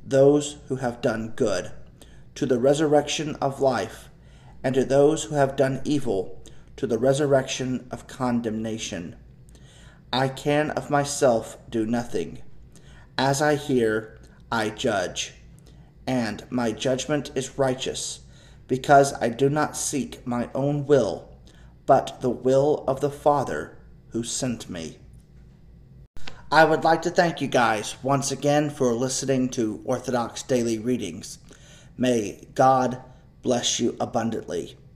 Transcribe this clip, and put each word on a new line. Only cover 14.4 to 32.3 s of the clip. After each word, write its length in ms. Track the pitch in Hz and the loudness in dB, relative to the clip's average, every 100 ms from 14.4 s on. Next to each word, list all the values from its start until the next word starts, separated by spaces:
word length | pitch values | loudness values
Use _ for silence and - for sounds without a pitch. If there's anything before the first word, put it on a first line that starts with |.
| - | -4
I 180 | 117 107 | -2 -2
judge, 640 | 107 123 101 90 - - - - - - - - - - | -2 0 0 -2 -6 -10 -12 -20 -20 -20 -20 -20 -12 -4
and 400 | 127 113 104 - | -2 -2 -6 -6
my 220 | 123 117 | -2 -2
judgment 600 | 110 135 131 - 147 139 135 | -2 -2 -2 -2 -4 -2 -6
is 220 | 131 - | -6 -2
righteous, 640 | 131 127 - 71 - - - - - - - | -2 0 -6 -6 -10 -12 -18 -20 -20 -20 -4
because 460 | 127 - 139 139 | -4 6 8 8
I 160 | - 117 | 0 -4
do 200 | 117 139 | 2 2
not 280 | 151 147 - | 2 -2 -4
seek 480 | - 147 117 - 123 | -4 -4 -6 -8 -6
my 240 | 120 117 | -4 -4
own 320 | 131 139 147 139 | -2 -2 -2 4
will, 440 | 139 101 80 - - - - - - - | 4 4 -2 -10 -20 -20 -20 -20 -12 4
but 360 | 135 - - | 4 4 -4
the 80 | 127 | -2
will 540 | 117 127 135 143 143 - | 0 2 4 4 2 -2
of 140 | 131 | -2
the 100 | 143 | -4
Father 680 | 139 151 143 117 76 82 - - - - | 0 2 2 0 -6 -8 -16 -20 -20 -8
who 140 | 113 | -8
sent 460 | 117 - 131 113 - | -6 -4 -4 -4 -8
me. 300 | 90 80 - - - - - - - - - - - - - - - - | -10 -10 -12 -20 -20 -20 -20 -20 -20 -20 -20 -20 -20 -12 -4 -4 -6 2
I 120 | 147 | 6
would 200 | 160 156 | 6 6
like 180 | 160 165 | 2 2
to 80 | 175 | 2
thank 320 | 175 170 165 | 2 0 0
you 60 | 135 | 0
guys 480 | 135 113 107 104 - | 2 2 0 -4 -8
once 280 | 127 139 120 | -2 0 0
again 380 | 135 143 147 147 | -2 2 2 0
for 240 | 139 127 | 0 0
listening 560 | 117 127 131 135 131 127 | 0 -2 -4 -2 0 0
to 320 | 123 110 101 | -2 -4 -4
Orthodox 600 | - 123 - 120 117 - | -6 -4 -2 -4 -4 -10
Daily 340 | - 123 117 110 | -2 0 0 -2
Readings. 600 | 113 123 95 87 - - - - - - - - | -2 -2 -4 -10 -14 -18 -20 -20 -20 -20 -20 -2
May 500 | 123 120 101 | 0 0 -2